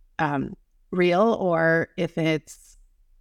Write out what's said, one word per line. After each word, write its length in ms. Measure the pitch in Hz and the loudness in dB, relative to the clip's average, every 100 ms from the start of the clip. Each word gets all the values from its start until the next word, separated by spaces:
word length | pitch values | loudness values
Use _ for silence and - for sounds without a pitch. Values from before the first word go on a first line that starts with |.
| _ - | _ -6
um, 380 | 156 143 135 - _ _ _ | -4 -4 -6 -12 _ _ _
real 460 | 185 180 175 226 226 | 0 2 2 2 0
or 480 | 185 165 165 165 - - | 0 2 2 2 -2 -6
if 200 | 165 - | -6 -2
it's 600 | 160 156 - - - - _ _ _ _ | -2 -2 -6 -20 -20 -20 _ _ _ _